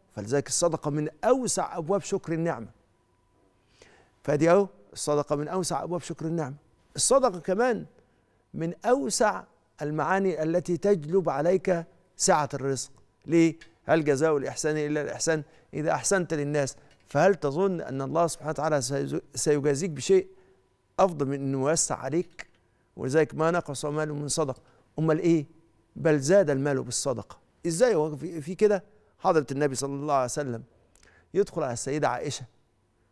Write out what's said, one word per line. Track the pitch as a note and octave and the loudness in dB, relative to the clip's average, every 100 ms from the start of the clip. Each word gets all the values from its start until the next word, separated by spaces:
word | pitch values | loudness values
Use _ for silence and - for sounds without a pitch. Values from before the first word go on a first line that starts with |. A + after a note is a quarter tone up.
| _ - | _ -12
فلذلك | - C#3 C#3 | -2 -2 0
الصدقة | - E3+ D#3+ D3 | 0 0 0 -2
من | D3 D3+ - | -2 -4 -2
أوسع | G#3+ C4+ A#3 - E3 F3 | 2 2 2 -2 -4 -6
أبواب | D#3 G3 | -2 -2
شكر | - G3 - | -2 -6 -4
النعمة. | D#3+ E3 B2 A2 - _ _ _ _ _ _ _ _ _ _ - _ _ _ | -2 -2 -4 -8 -18 _ _ _ _ _ _ _ _ _ _ -20 _ _ _
فدي | - C#3+ D#3+ | -2 2 4
أهو | F#3 G3 - _ | 4 2 -4 _
الصدقة | - - D3 D3 D3 | -8 -2 -2 0 -4
من | D3+ | -4
أوسع | F#3 E3+ D3 | -4 -4 -4
أبواب | - F3 | -4 -8
شكر | - E3 D#3+ | -8 -8 -6
النعمة. | E3+ C#3 C#3+ _ _ _ - | -4 -6 -10 _ _ _ -4
الصدقة | - C4+ B3 F3+ | 2 4 2 0
كمان | D#3+ F#3+ B3 G#3+ D3+ _ _ _ _ _ _ | -2 0 2 0 -6 _ _ _ _ _ _
من | - E3 F3 G#3+ | -8 -6 -4 0
أوسع | C4 C4 - G#3+ F#3+ - _ _ - | 0 0 0 0 0 -8 _ _ -10
المعاني | D3 D#3 D3 F#3+ G3 D#3 | -6 -2 0 2 2 0
التي | D#3 E3+ F3 F3 | 0 0 0 0
تجلب | G3 G3+ D3 F#3+ D#3+ | 2 2 2 0 2
عليك | C#3 D#3+ F#3 - E3+ E3 _ _ - | 0 2 2 0 -2 -4 _ _ -2
سعة | - E3 D3 | 2 4 2
الرزق. | C#3 C3+ C3 - - _ _ - | -4 -4 -4 -8 -16 _ _ 0
ليه؟ | E3 E3 D#3 - _ - | 4 4 2 -12 _ 0
"هل | D#3+ | 2
جزاء | D3+ C3+ D#3+ D3+ | 4 2 2 2
الإحسان | C3 B2 D#3 D#3 | -2 -4 -2 -2
إلا | D3 D3+ | -2 -2
الإحسان؟" | D3 - - D#3+ D3 - _ | -4 -4 -2 -2 -4 -16 _
إذا | - D#3 | -6 -2
أحسنت | D#3 - G3 E3+ | -2 0 0 0
للناس، | D#3+ C#3+ D3 C3+ - - _ - | -2 -2 -2 -2 -6 -18 _ -4
فهل | C#3 F3 G3+ | 2 4 4
تظن | C#3+ C#3 G3 F3 | 0 0 0 -2
أن | - C3+ | -4 -6
الله | C#3 D3+ E3+ | -4 0 0
سبحانه | - D3 | -2 -6
وتعالى | D#3 D#3 D3+ | -4 0 0
سيز-، | B2 C#3 C#3 D3+ - - | 0 -4 -4 -6 -8 -2
سيجازيك | D#3 D3 C#3 C#3 F3+ | 2 2 2 0 -2
بشيء | C#3+ - F#3+ - - _ _ _ _ _ - | -4 4 4 4 -6 _ _ _ _ _ 2
أفضل | F#3+ D#3 C3+ | 2 2 -4
من | |
أنه | C#3 C#3 C3+ C3+ | -2 -2 -2 0
يوسع | D#3+ - C3+ | 0 0 -4
عليك؟ | C3 D#3 - - - _ _ _ _ - | -4 -4 -4 -8 -20 _ _ _ _ -10
ولذلك: | C3 D3 D3+ C#3+ | -2 2 2 0
"ما | D#3+ | 0
نقص | F3 - C#3 D3+ | 0 -2 -6 -6
مال | D3+ D#3 | -4 -4
من | D3 D3 | -6 -4
صدقة". | C#3+ D3+ C3 _ _ _ - | -2 -2 -6 _ _ _ -2
أمال | D#3+ D#3 | 2 4
إيه؟ | F3 E3 C#3 _ _ _ _ - | 4 4 2 _ _ _ _ -4
بل | C#3+ D3+ | 0 2
زاد | C3+ G3 D#3+ | 6 6 6
المال | C3+ C#3+ C#3+ | 2 0 -2
بالصدقة. | B2 - C#3 A#2 - - _ _ E3+ | -2 -4 -4 -4 -8 -18 _ _ -4
إزاي | E3 B3 F#3+ | 2 4 4
هو | D#3 D3 | 0 -4
في، | D#3 E3+ | -8 -10
في | D3 F#3 | -10 2
كده؟ | G#3+ G3+ - _ _ _ | 2 2 -2 _ _ _
حضرة | F3+ E3 C3+ | 2 2 2
النبي | C3+ D3 C3 | 0 0 0
صلى | C#3 | -6
الله | C#3 D3+ | -6 -2
عليه | C#3 B2 | 0 0
وسلم | D3+ C#3+ A#2 B2 _ _ _ _ _ _ | -4 -6 -8 -12 _ _ _ _ _ _
يدخل | F3+ G3+ - | -2 0 -2
على | C#3+ | -4
السيدة | A#2+ - D3+ C#3+ | -4 -4 -2 -2
عائشة | B2 D3 - B2 _ _ _ _ _ _ | -2 -6 -8 -10 _ _ _ _ _ _